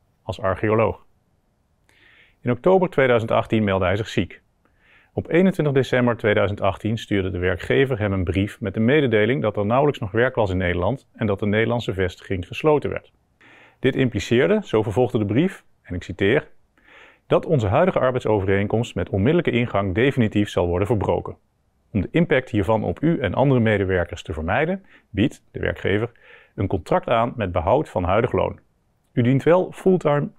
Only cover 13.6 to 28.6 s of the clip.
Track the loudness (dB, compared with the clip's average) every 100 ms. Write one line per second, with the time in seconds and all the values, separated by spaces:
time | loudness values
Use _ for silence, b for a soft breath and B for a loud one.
13.6 | B B -2 0 0 -2 0 2 4 0
14.6 | 0 -2 0 0 0 0 0 0 0 -4
15.6 | _ _ -12 -10 -10 -2 0 0 -2 -20
16.6 | _ _ B B B B -2 -2 2 0
17.6 | 2 2 2 2 0 0 0 0 2 0
18.6 | 2 -2 -2 -6 -4 0 2 2 0 0
19.6 | 0 -2 0 2 2 2 0 0 0 0
20.6 | 0 0 0 0 0 -2 -4 -14 _ _
21.6 | _ _ _ -4 -2 0 2 0 0 -2
22.6 | 0 0 -2 -2 -2 0 -2 0 2 4
23.6 | 2 2 2 0 -2 -8 -10 -8 -2 -2
24.6 | -2 -4 b b b -2 -2 -4 _ -6
25.6 | -4 -2 -2 -2 -2 B B B B -6
26.6 | -4 -4 -2 -2 0 0 0 -4 -4 -2
27.6 | 0 0 0 -4 0 0 2 0 -2 -6